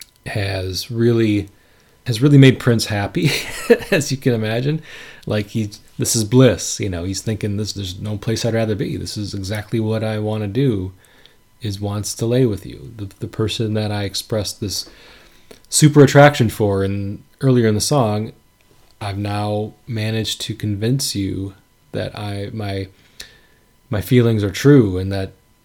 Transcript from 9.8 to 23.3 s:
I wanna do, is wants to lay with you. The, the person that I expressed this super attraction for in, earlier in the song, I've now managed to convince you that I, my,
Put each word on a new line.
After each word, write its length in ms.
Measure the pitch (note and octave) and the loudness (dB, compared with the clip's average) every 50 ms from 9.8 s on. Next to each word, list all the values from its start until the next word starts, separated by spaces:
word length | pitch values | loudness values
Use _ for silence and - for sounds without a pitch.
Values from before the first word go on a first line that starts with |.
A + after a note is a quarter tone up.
| A2 G#2+ A2 A2 A2 | -2 0 -2 -2 -2
I 160 | A2 A2 G#2+ | -4 -4 -4
wanna 300 | G#2+ G#2+ G#2+ A2 G#2+ G2+ | -4 -4 -4 -4 -4 -4
do, 460 | G2 B2 C#3 C#3 A2 G2 F#2 F#2+ F#2 _ _ _ _ _ _ _ _ _ _ _ _ _ | -2 0 0 2 0 0 -4 -8 -10 _ _ _ _ _ _ _ _ _ _ _ _ _
is 180 | - G#2+ G2 G2 | -8 -8 -6 -6
wants 360 | G2+ G2+ G2+ G#2 G2+ - - | -6 -6 -4 -6 -6 -6 -6
to 120 | - A#2+ | -4 -2
lay 200 | A2+ A#2+ B2+ C3 | 0 2 2 2
with 180 | A#2 G2+ F#2 - | 2 0 -4 -8
you. 300 | - - - C3 C3 A2+ | -14 -16 -16 -16 -16 -14
The, 80 | A2 G#2 G2 - - | -14 -14 -14 -12 -12
the 100 | A#2+ G#2+ | -12 -10
person 460 | - - A2 G#2 - - A#2 G#2+ G#2+ | -4 -4 -4 -2 -2 -4 -4 -2 -2
that 180 | G#2+ G#2+ G#2 G#2 | -2 -2 -4 -4
I 120 | G2+ G2+ | -4 -6
expressed 560 | G2 - - - - A#2 A2 G2 - - - | -6 -8 -8 -8 -4 -4 -4 -4 -6 -8 -8
this 280 | - G2+ - - - - - - - - - - - - _ _ _ - - - _ - | -8 -6 -6 -8 -10 -12 -14 -20 -20 -20 -20 -20 -20 -20 _ _ _ -20 -20 -20 _ -2
super 340 | - - D#3 D3 C#3+ D3 C#3 | 2 6 6 6 8 8 8
attraction 460 | B2+ - C#3+ C#3+ D3 C#3+ - A#2+ G#2+ | 8 10 8 8 8 8 4 0 0
for 340 | - - A2+ G2+ G2 G2 G2 | 0 0 0 0 2 2 0
in, 400 | G2 G2 G2+ G2+ G2 G#2 - - _ _ - - | 0 -2 -4 -6 -6 -8 -10 -14 _ _ -2 2
earlier 260 | C3+ C3 B2 A2+ A2 | 2 4 4 4 4
in 60 | G#2+ | 2
the 80 | G#2 - | 2 0
song, 500 | - D3+ C#3+ A#2+ G#2+ G#2 G#2 A2 A2+ - _ _ _ _ _ _ _ _ _ _ _ _ - | 0 2 2 2 2 0 -2 -4 -6 -10 _ _ _ _ _ _ _ _ _ _ _ _ -12
I've 200 | - G2+ G2 G2 | -10 -8 -6 -6
now 560 | G2+ G2+ G2+ G#2 G#2 G#2 G#2 G#2 G#2+ A2+ - _ _ | -4 -4 -4 -4 -2 -2 -2 -4 -4 -6 -10 _ _
managed 540 | - A#2+ A2 G#2+ A2 A2 A2+ G#2+ - - - - | -8 -6 -4 -4 -2 -2 -2 -4 -4 -6 -8 -8
to 120 | - A2 | -10 -8
convince 600 | - - G#2+ G#2 G2 G#2+ A#2 C3 C#3 - - - | -6 -4 -4 -4 -2 0 0 0 0 -2 -4 -4
you 400 | G2+ G2 F#2+ F#2+ F#2+ G2 G2 F#2+ _ _ _ _ _ _ _ - | -4 -4 -4 -4 -6 -8 -10 -12 _ _ _ _ _ _ _ -10
that 260 | G#2+ G2+ G2 G2+ - | -8 -8 -8 -8 -10
I, 300 | G#2 G2+ G2+ G2+ G2+ G#2 A#2+ | -10 -8 -8 -8 -8 -10 -10
my, 340 | A2 G#2 G2+ G2 G2 G2 F#2 - _ _ _ _ - - - | -8 -8 -6 -6 -8 -8 -10 -12 _ _ _ _ -20 -20 -20